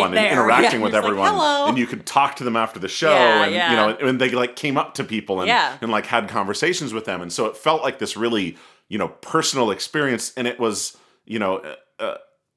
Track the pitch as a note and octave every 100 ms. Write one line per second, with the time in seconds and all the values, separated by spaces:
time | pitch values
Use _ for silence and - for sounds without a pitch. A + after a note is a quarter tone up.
0 | F#3 A3 G#3 - A2 A#2+ A3+ A2+ G#2+ G#2+
1 | G#2+ G2 G2 G4+ D4+ C#4+ C#4+ F#3+ A#2+ A#2
2 | - C#3 C#3 - B2 A2+ A2+ F#2+ F#2+ -
3 | D#3+ F3+ E3+ D#3 D#3+ F3 E3+ D#3+ G#2+ A2+
4 | C3+ B2+ B2+ B2 B2 - D3+ C#3 E3 -
5 | G2 G#2+ - F#2+ F#2+ A#3 D3 C3+ A2+ G#2+
6 | - A#2+ G2+ A2 G2 G#2 E3 F3 C#3 A2
7 | G#2+ F2+ F2 - A2 - D#3 D#3+ C#3 -
8 | G#2 G2+ A#2 A2 F2 - - _ - G2+
9 | E2+ - - D#3+ D#3 C3+ A2+ F#2+ - D#3
10 | C#3 A2+ - - A#2+ A#2+ A2+ G2 - -
11 | _ _ - A2 G2 F#2 D2+ - _ -
12 | A2 - _ _ _